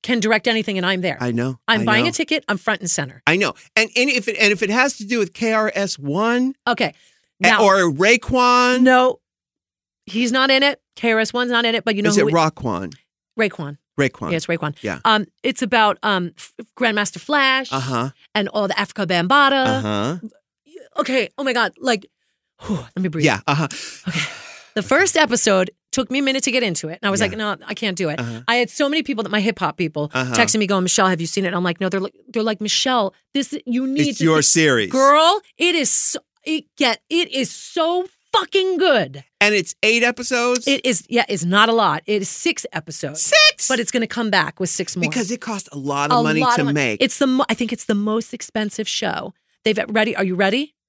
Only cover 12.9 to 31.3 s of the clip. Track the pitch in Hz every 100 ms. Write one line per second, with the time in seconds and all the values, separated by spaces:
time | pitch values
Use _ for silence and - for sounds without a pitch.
12.9 | - _ _ _ - 214 - 143 143 _
13.9 | - 135 - - 170 - 170 151 143 107
14.9 | 76 - 214 196 _ 240 - 226 240 214
15.9 | 185 214 190 175 - - - 226 - 240
16.9 | 208 202 - - 294 269 262 262 135 131
17.9 | 123 131 - _ 214 202 208 196 - 196
18.9 | - 185 180 180 277 277 269 262 - 107
19.9 | 104 113 170 220 _ _ _ _ 339 -
20.9 | - 262 262 202 - 269 247 208 - 262
21.9 | 220 - _ _ _ _ _ - 180 -
22.9 | - 185 156 147 101 - 143 147 - -
23.9 | - - 165 - - - - - - 190
24.9 | 269 381 320 285 233 - 190 185 _ _
25.9 | - 254 262 269 262 262 247 233 165 156
26.9 | 170 208 196 202 208 208 185 - 214 214
27.9 | 180 170 147 117 113 123 240 240 - 285
28.9 | 311 - 220 208 208 202 - 170 151 165
29.9 | 151 147 127 127 120 233 220 196 196 180
30.9 | - 190 180 165